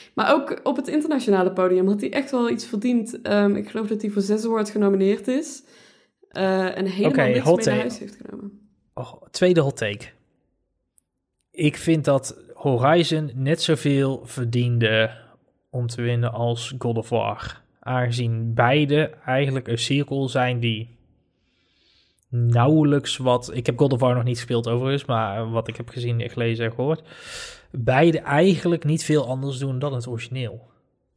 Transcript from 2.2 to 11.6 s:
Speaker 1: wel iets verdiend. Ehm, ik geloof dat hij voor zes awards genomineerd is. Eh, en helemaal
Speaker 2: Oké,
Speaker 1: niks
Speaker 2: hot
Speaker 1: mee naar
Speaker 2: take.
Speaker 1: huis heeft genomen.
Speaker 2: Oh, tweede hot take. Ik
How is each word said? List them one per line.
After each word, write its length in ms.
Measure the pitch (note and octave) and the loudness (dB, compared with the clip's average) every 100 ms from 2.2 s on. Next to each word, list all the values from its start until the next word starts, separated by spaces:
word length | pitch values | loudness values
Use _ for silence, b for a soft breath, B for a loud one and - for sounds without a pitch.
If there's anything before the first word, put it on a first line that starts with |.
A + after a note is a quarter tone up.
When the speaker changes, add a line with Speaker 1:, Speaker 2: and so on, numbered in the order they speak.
| - | -2
Speaker 1:
wel 200 | B3+ A#3 | -2 0
iets 160 | A#3+ - | -2 -4
verdiend. 560 | G#3+ B3 A#3+ G#3+ - | -4 0 0 -2 -8
Ehm, 320 | - G3+ G3+ | 0 2 2
ik 140 | G3+ G#3 | 2 -4
geloof 160 | A3 G#3+ | -6 -4
dat 160 | G#3+ | -4
hij 80 | G#3 | -2
voor 120 | G3+ | -2
zes 220 | G3 G#3+ | 0 0
awards 260 | A3+ A3+ G#3 | 0 -2 0
genomineerd 580 | G#3 G3 F#3+ F#3+ G#3 - | 2 2 4 2 2 0
is. 340 | C4 D#4+ - b b b b b _ _ | -2 -4 -12 b b b b b _ _
Eh, 500 | - F#3+ F#3+ F#3 - | -4 0 2 0 -2
en 80 | G3 | -4
helemaal 240 | F#3 G#3 | 0 2
Speaker 2:
Oké, 120 | C4 - | 4 2
Speaker 1:
niks 60 | B2 | 2
Speaker 2:
hot 120 | C#3+ F3+ | 4 4
Speaker 1:
mee 80 | D3+ | 4
naar 80 | |
Speaker 2:
take. 140 | G#2+ - | 0 -2
Speaker 1:
huis 100 | - | -6
heeft 180 | - - | -14 -16
genomen. 440 | - - G3+ - _ _ _ | -16 -14 -16 -18 _ _ _
Speaker 2:
Oh, 280 | - A#2+ - - | -16 -14 -16 -16
tweede 300 | - F3+ E3+ | 0 4 4
hot 160 | C#3 - | 2 -2
take. 280 | G#2+ G#2 - _ _ _ _ _ _ _ _ _ _ _ _ _ _ | -6 -6 -12 _ _ _ _ _ _ _ _ _ _ _ _ _ _
Ik 260 | - | -2